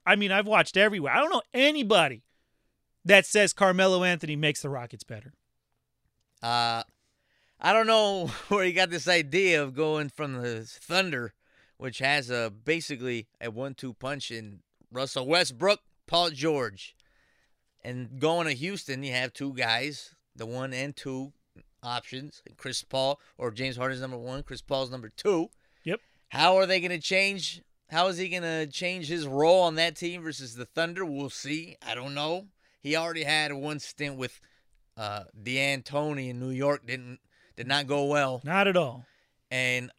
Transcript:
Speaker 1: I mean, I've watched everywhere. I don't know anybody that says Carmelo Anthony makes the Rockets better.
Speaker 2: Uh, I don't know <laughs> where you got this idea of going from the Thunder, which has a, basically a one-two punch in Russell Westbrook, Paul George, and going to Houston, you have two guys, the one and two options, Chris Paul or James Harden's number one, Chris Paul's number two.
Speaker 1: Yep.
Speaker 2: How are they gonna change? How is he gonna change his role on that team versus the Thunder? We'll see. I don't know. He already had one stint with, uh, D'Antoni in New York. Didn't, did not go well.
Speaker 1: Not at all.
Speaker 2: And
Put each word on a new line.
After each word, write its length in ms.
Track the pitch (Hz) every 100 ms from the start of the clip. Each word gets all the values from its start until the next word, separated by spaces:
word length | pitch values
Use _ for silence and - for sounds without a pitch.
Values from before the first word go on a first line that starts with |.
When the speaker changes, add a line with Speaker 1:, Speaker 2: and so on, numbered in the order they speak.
| 180
Speaker 1:
I 80 | 202
mean, 140 | 202
I've 160 | 196 208
watched 300 | 208 156 185
everywhere. 360 | 214 185 139
I 40 | 147
don't 100 | 311
know 100 | 269 -
anybody 680 | 240 285 302 214 208 147 113 _ _ _ _ _ _ _ _
that 200 | 175 196 -
says 260 | 208 196
Carmelo 520 | - 190 185 190 185
Anthony 320 | 180 175 156 151
makes 260 | 151 139
the 60 | 143
Rockets 360 | 135 120 113
better. 280 | - 107 - - _ _ _ _ _ _ _ _ _ _
Speaker 2:
Uh, 400 | 117 120 117 117 - _ _ _ _ _ _ -
I 120 | 175
don't 140 | 220 220
know 420 | 220 208 196 160 -
<laughs> 100 | -
where 160 | 202
you 80 | 185
got 180 | 175 185
this 180 | 170 180
idea 540 | 175 143 170 190 156
of 120 | 139
going 340 | 127 156 156 143
from 320 | - 147 127
the 240 | 120 113
Thunder, 720 | 113 - - 180 185 131 117 - _ _ _ -
which 220 | 131 -
has 320 | 135 147 120
a, 200 | 123 113 104
basically 600 | 120 165 156 131 127 120 104 -
a 100 | 117
one-two 440 | 110 139 131 131
punch 360 | 110 131 143 -
in 300 | 113 107 101 _ _ _
Russell 340 | 123 135 135 131
Westbrook, 540 | 170 151 120 185 208 _ _ -
Paul 240 | 170 175
George, 640 | 139 156 147 117 98 - _ _ _ _ _ _ _ _ _
and 360 | - 123 117 131
going 280 | 151 170 160
to 60 |
Houston, 500 | 127 170 196 - 131
you 100 | 139
have 200 | 127 127
two 200 | - 139
guys, 600 | 127 117 117 143 139 - _ _
the 120 | - 113
one 260 | 127 135
and 220 | 127 139 135
two 360 | 139 131 135 _ _ _ - _
options, 600 | 120 120 - 131 143 - - -
Chris 260 | 131 123
Paul 380 | - 131 135 143 _ -
or 120 | 123
James 260 | 107 131 123
Harden's 240 | 127 131
number 180 | 131 123
one, 240 | 123 135
Chris 180 | - 127
Paul's 300 | - 135 131
number 180 | 127 110
two. 400 | - 190 175 190 _ _ _
Speaker 1:
Yep. 160 | 160 196 _ _ -
Speaker 2:
How 280 | 131 170 190
are 100 | 190
they 140 | 185
gonna 180 | 175 175
change? 640 | - 190 196 196 151 - _ _ -
How 200 | 160 190
is 100 | 170
he 100 | 185
gonna 380 | 180 165 160 151
change 420 | - 180 185 147
his 180 | 175 143
role 360 | 135 156 185
on 140 | 175 156
that 200 | 165 160
team 260 | 175 180
versus 320 | 160 139 127 120
the 100 | 123
Thunder? 380 | - 165 175
We'll 260 | 180 139 139
see. 460 | - 139 156 165 - 120
I 80 |
don't 200 | 117 135
know. 340 | 139 156 180 202 _ _ _
He 140 | 143 156
already 280 | 170 165
had 280 | 147 156 151
one 260 | 139 147 151
stint 380 | - - 147 135
with, 240 | 127 - _ _ _ _ _ -
uh, 280 | 104 104 95 110
D'Antoni 840 | 107 131 139 135 - 143 151 143 127
in 100 | 120
New 100 | 131
York. 360 | 131 143 143 117
Didn't, 340 | 127 123 127 _ _ _ -
did 100 | 117
not 200 | 143 139
go 180 | 143
well. 360 | 143 147 135 127
Speaker 1:
Not 240 | 143 190 196
at 80 | 180
all. 300 | 143 123 120 _ _ _ -
Speaker 2:
And 400 | 127 127 123 123